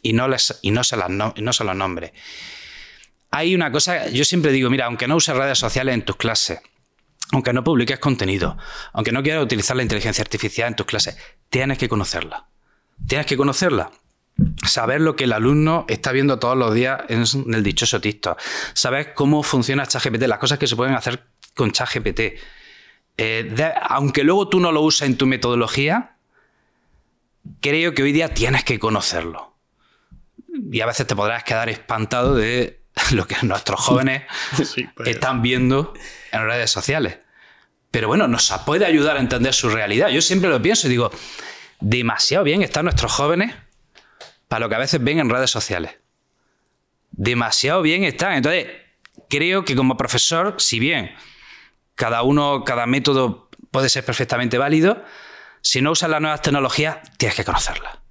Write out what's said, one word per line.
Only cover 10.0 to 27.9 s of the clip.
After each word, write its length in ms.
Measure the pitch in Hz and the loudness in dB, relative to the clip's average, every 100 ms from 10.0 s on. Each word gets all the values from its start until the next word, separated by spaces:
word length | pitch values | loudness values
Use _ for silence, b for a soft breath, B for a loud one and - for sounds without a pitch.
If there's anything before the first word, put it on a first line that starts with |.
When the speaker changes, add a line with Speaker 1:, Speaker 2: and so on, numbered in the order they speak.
| 107 104 | -2 -2
Speaker 1:
artificial 480 | 104 110 110 - 117 | -4 -4 -4 -2 -4
en 60 | |
tus 100 | 113 | -2
clases, 320 | 98 104 90 - B B _ | -4 -2 -4 -6 B B _
tienes 280 | 127 135 131 | -2 -2 -2
que 120 | 123 | 0
conocerla. 580 | 107 95 87 80 - _ _ _ _ _ - | 0 -2 -4 -8 -12 _ _ _ _ _ -12
Tienes 220 | - 139 143 | -4 -2 0
que 80 | |
conocerla. 560 | 135 143 135 180 113 87 _ _ _ _ - - - | 0 0 2 2 0 -2 _ _ _ _ 0 0 0
Saber 360 | - - 113 143 | -2 0 0 2
lo 140 | 160 | 0
que 100 | - | 2
el 80 | 127 | 0
alumno 520 | 110 117 147 156 165 - | 2 4 4 4 0 -2
está 220 | 214 135 | -4 0
viendo 280 | 131 139 123 | 2 2 2
todos 160 | 123 | 2
los 180 | 131 117 | 2 2
días 280 | 110 127 135 - | 2 2 -2 -2
en 160 | 113 113 135 131 | 0 0 -2 -2
el 100 | 113 | 0
dichoso 360 | 101 87 120 107 | 0 0 0 0
TikTok. 400 | 110 104 90 82 B B B | -2 -4 -6 -6 B B B
Saber 400 | - 127 135 147 | -2 0 -2 -4
cómo 300 | - 139 151 | 0 2 4
funciona 420 | 143 131 117 139 | 2 0 2 0
chat 180 | 131 - | -2 -2
G 80 | 139 | -2
P 80 | 117 | 0
T, 80 | 127 | 0
las 120 | 107 | 0
cosas 180 | 131 139 | 0 0
que 100 | 131 | 0
se 80 | |
pueden 200 | 117 127 | 0 0
hacer 280 | 127 - 120 _ _ - | 0 -2 -6 _ _ -16
con 180 | - 107 | -2 0
chat 180 | - 123 | 0 -4
G 120 | - | -2
P 120 | 110 | -2
T. 240 | 92 110 - B B B B B B _ - | -2 -4 -6 B B B B B B _ -4
Eh, 340 | 110 110 113 | -2 -2 -4
de-, 200 | 110 160 - | -2 0 0
aunque 420 | - 135 143 143 | -2 0 2 4
luego 240 | 143 196 196 | 4 4 4
tú 120 | 185 | 2
no 120 | 175 | 4
lo 100 | 156 | 4
uses 260 | 156 151 143 | 2 2 0
en 100 | 120 | 2
tu 80 | |
metodología, 920 | 131 127 123 120 113 135 143 214 - _ _ _ _ _ _ _ _ _ _ _ _ _ - - | 2 2 0 2 0 0 0 0 -2 _ _ _ _ _ _ _ _ _ _ _ _ _ -20 -6
creo 320 | 143 151 170 | -2 0 0